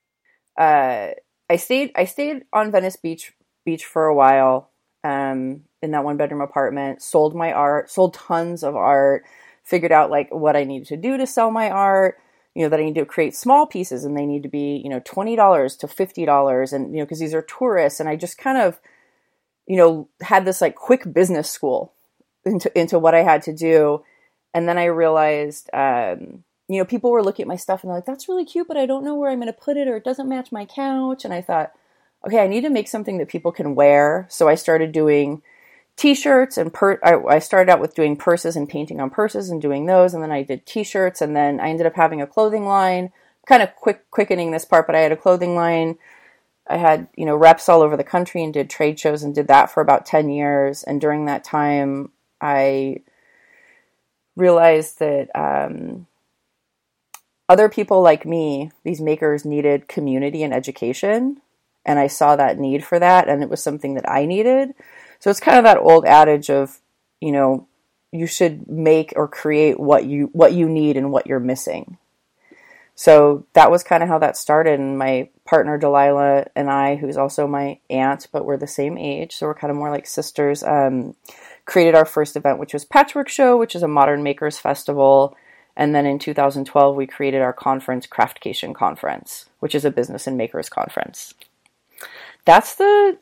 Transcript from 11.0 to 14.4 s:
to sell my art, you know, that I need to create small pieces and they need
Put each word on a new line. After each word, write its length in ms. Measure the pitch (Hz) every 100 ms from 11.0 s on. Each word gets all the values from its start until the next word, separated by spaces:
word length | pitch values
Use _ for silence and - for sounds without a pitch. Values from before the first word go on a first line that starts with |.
| 220 269
to 100 | 262
sell 240 | - 226
my 180 | 220 214
art, 500 | 190 196 196 190 - _ _ _
you 100 | 170
know, 60 | 156
that 100 | 156
I 40 |
need 120 | 156 160
to 100 | 151
create 300 | - 156 -
small 300 | 247 277 302
pieces 380 | 190 185 127
and 140 | 143 147
they 80 | 143
need 180 | 143